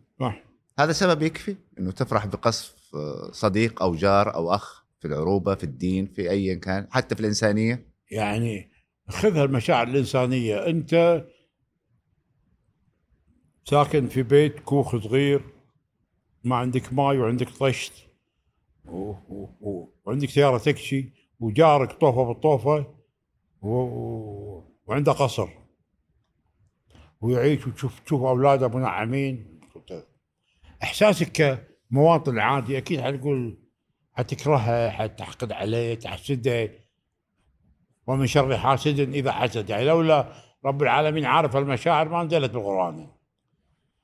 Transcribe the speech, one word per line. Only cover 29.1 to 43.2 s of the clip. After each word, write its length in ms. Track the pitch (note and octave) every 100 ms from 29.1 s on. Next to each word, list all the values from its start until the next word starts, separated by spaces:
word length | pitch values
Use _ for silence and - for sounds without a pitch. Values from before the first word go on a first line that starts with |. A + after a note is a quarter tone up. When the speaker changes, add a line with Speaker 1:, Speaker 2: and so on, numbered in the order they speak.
| C#3 C#3 B2+ F#2+ - _ - - E2+ - _ _ _ _ _ - -
Speaker 1:
إحساسك 760 | - - G#3+ F3 - - C#3+ B2 - _ _
كمواطن 480 | C3 D#3+ D#3+ C#3 A2+
عادي 380 | A2 C#3 A2+ C3+
أكيد 240 | C3 D3+
حتقول، 560 | B2 C#3 C#3 C3+ A#2 F#2+ _ _ _ _ _
حتكرهها، 760 | - A#2 B2+ C#3+ C#3+ A2+ A#2 A2+
حتحقد 640 | G2+ A2 - F#2 - A2
عليه، 440 | - G2+ A#2 A#2 A2+
تحسده، 720 | - - - C3 B2 A#2+ A2 - _ _ _ _ _ _ _ _ _ _ _ _ -
"ومن 200 | C3 C3
شر 300 | D3 C3 C3
حاسد 420 | C3 C3 D3+ C#3+
إذا 320 | C3+ C#3+ C3
حسد". 380 | A2+ A#2+ A2+ G2
يعني 160 | G#2 C3+
لولا 480 | E3 D#3+ D3+ A#2+ - _ _ C#3
رب 180 | C#3
العالمين 420 | C3+ C3 D#3 D#3 B2+
عارف 320 | D3+ D3 C3+
المشاعر 520 | C#3 B2+ E3+ D#3 D#3
ما 140 | E3+
نزلت 280 | E3 D#3+ C3
بالقرآن. 560 | A#2+ G2+ F#2+ F2+ D#2+ D#2 _